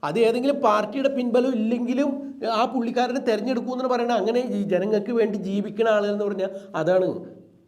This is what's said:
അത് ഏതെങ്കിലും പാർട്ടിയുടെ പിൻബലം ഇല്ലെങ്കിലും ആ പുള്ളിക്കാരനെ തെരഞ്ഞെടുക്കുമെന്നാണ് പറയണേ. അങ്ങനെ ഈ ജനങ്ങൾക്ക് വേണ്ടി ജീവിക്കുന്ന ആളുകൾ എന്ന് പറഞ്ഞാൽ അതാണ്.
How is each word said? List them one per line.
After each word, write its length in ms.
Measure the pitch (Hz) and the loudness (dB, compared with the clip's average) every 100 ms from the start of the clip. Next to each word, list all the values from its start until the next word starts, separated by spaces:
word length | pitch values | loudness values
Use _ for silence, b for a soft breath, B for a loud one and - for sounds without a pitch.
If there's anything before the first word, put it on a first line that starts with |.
അത് 160 | 143 175 | -2 2
ഏതെങ്കിലും 360 | 226 233 269 285 | 2 2 0 2
പാർട്ടിയുടെ 540 | 233 214 208 269 269 | 2 2 0 -2 -2
പിൻബലം 440 | 240 240 226 254 | 0 0 2 2
ഇല്ലെങ്കിലും 880 | 233 220 240 240 247 294 - - - 220 | 0 0 0 0 0 0 -2 -8 -8 -2
ആ 120 | 220 240 | 0 0
പുള്ളിക്കാരനെ 540 | 247 233 240 247 247 | 0 -2 0 0 0
തെരഞ്ഞെടുക്കുമെന്നാണ് 720 | - 214 208 247 220 254 254 | 0 0 0 -2 -2 -4 0
പറയണേ. 200 | 247 233 | 0 2
അങ്ങനെ 260 | 233 196 240 | 0 2 0
ഈ 220 | 247 202 | 0 -2
ജനങ്ങൾക്ക് 500 | 196 180 202 214 208 | 0 0 2 0 0
വേണ്ടി 260 | 233 214 202 | 0 0 0
ജീവിക്കുന്ന 520 | 180 202 208 208 226 | -2 -2 -4 0 2
ആളുകൾ 240 | 208 202 | 4 2
എന്ന് 120 | 202 208 | -2 -2
പറഞ്ഞാൽ 240 | 190 190 B B 170 | -2 -4 B B -2
അതാണ്. 640 | 160 185 185 - - - - _ | 2 4 2 -2 -10 -18 -20 _